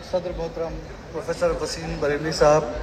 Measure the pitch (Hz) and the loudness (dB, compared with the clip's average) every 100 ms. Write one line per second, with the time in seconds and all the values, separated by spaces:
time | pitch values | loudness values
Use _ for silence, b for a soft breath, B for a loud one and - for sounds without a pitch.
0 | - 185 175 165 165 165 165 156 160 - | -2 -4 -4 -6 -8 -6 -6 -6 -12 -14
1 | - 160 147 165 175 156 151 160 165 165 | -10 -10 -6 0 0 0 -4 -4 -6 -2
2 | 151 147 156 156 151 151 151 - | 0 0 -2 6 8 8 4 -4